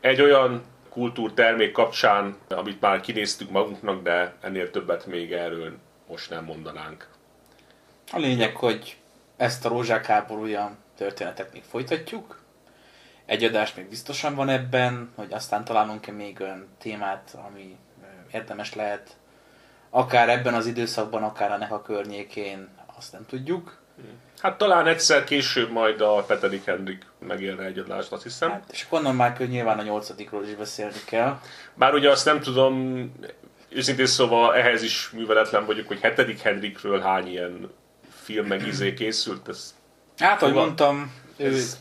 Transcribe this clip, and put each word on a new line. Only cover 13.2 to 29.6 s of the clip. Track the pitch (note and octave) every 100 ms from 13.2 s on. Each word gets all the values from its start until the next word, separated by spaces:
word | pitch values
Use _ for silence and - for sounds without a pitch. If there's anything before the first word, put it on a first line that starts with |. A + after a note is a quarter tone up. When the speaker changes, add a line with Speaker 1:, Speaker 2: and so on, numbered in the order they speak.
| -
Speaker 2:
Egy | A2
adás | A2+ A2 G#2+
még | - G2
biztosan | A2 - C#3 D3+
van | C#3+ C3+
ebben, | C3 B2+ B2+ B2 B2 A#2+
hogy | - G#2
aztán | G#2+ - G#2
találunk-e | A2 A2+ G#2+ G#2+ -
még | G#2 G2+ F#2
olyan | F#2+ F#2+ G2 _
témát, | A#2 G#2 G2+ G2 - B2+ G2+
ami, | G2+ F#2+ F#2 _ _
ö, | - - - A2+
érdemes | A2 - G3+
lehet | - D3+ G3+ - - _ _ _ _ _ _ _
akár | B2 B2 B2+ A#2
ebben | A#2+ B2+
az | A#2 A2+
időszakban, | A#2 A#2 - G#2+ A2+
akár | G#2+ - G2+
a | G2+
neha | G#2 G#2+
környékén, | - G#2 G2+ G2+ G2+ - G2+ G2 F#2+ - - -
azt | -
nem | - A2
tudjuk. | C3 C3 F3+ E3+ - _ - A#2+ A#2+ _ -
Speaker 1:
Hát | F#3+ -
talán | G#3 F3 D#3+
egyszer | E3 - D3
később | C3+ C#3+ C3+ B2+ A2+
majd | A#2 A2 G#2+
a | G#2+ G#2 G2+
Peterik | G#2 G2 G2
Henrik | G2 F#2 F#2+ F#2 - _
megélne | F2+ F#2+ G2 F#2+
egy | F#2+ F#2
adást, | F#2 G2 G2+
azt | G#2+
hiszem. | A#2 - E3
Speaker 2:
Hát, | G3 -
és | -
akkor | - E3
onnan | D3 B2+
már | B2 B2
kö-, |
nyilván | B2 B2